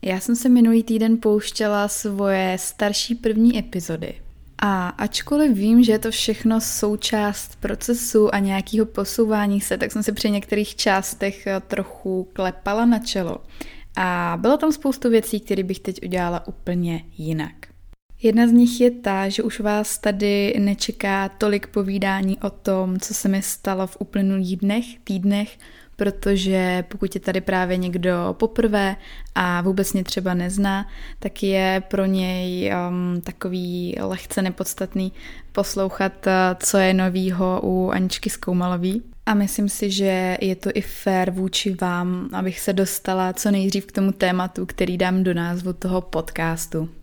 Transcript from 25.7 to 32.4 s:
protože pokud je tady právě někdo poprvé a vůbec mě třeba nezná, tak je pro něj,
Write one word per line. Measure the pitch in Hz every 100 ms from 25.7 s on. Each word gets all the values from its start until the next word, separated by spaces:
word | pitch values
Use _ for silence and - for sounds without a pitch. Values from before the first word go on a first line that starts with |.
| - - -
protože | 202 - 202 202 190 190 185 180 175
pokud | - 190 196
je |
tady | - 185
právě | 185 185 180 180
někdo | 180 180 180 175 175
poprvé | 180 226 226 226 208 196 208 - - - -
a | 180 175
vůbec | 175 190 190
mě | 190
třeba | 180 - 185
nezná, | 180 175 196 202 196 202 - - -
tak | 202 -
je | 196 190 190 190 190
pro | 196 190
něj, | 190 185 185